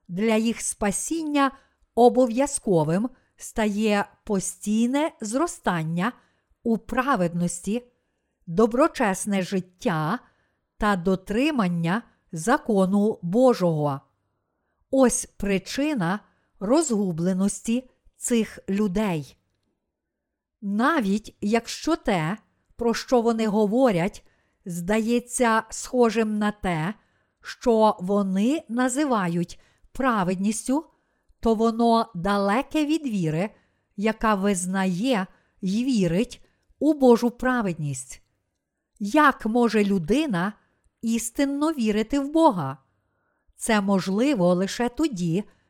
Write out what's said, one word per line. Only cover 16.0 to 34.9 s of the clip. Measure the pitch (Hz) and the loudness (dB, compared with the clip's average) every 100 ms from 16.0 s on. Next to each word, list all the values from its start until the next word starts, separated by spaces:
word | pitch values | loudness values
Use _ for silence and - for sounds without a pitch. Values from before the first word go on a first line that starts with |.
| 170 208 - _ _ _ | -2 -2 -8 _ _ _
розгубленості | 196 302 339 208 190 160 175 185 202 - - 240 254 _ _ _ | 0 2 2 0 -2 -2 -2 0 -2 -2 -4 -4 -4 _ _ _
цих | - 233 208 - - | -2 0 -2 -6 -4
людей. | 196 214 190 208 160 135 _ _ _ _ _ _ _ _ _ _ _ _ _ | -2 0 0 -2 -4 -6 _ _ _ _ _ _ _ _ _ _ _ _ _
Навіть | 202 202 269 330 196 208 - - | -6 0 0 2 0 -2 -4 -8
якщо | 208 226 233 - 311 330 | -2 -2 -2 -6 -2 -2
те, | 254 180 156 214 _ _ _ - | 0 -2 -2 -6 _ _ _ -4
про | 233 | -2
що | 214 - 247 | -2 0 2
вони | 226 226 220 | 2 0 0
говорять, | 208 208 240 262 175 196 - - _ _ _ | 2 2 4 2 2 -2 -6 -18 _ _ _
здається | 196 175 175 220 220 240 247 - 240 220 220 | -10 -8 -2 -2 0 -2 -2 0 2 2 -2
схожим | - - 254 233 220 214 208 | -12 -4 2 2 2 -2 0
на | 208 | -2
те, | - 190 160 165 - _ _ _ _ | -2 -4 -2 -4 -8 _ _ _ _
що | - - 247 220 214 - | -18 -4 2 4 4 2
вони | 180 202 196 190 226 311 - | -2 0 0 0 0 0 -4
називають | 233 254 240 294 220 175 170 175 - _ _ _ | -2 -2 0 0 0 0 -2 -4 -8 _ _ _
праведністю, | - 262 220 175 185 202 214 - 285 - _ _ _ _ _ | -4 0 0 -2 -2 -2 -4 -4 -4 -4 _ _ _ _ _
то | 226 | -2
воно | 220 226 226 233 226 226 | 2 0 2 2 2 0
далеке | 175 196 202 196 208 - 311 294 | -4 -2 0 0 0 -2 -2 0
від | 320 285 | -2 -2
віри, | 202 156 156 214 - _ _ _ - | -2 -2 -2 -4 -8 _ _ _ -4
яка | 220 214 220 | -4 0 0
визнає | 202 202 185 180 190 190 | 0 0 -2 -2 -2 -2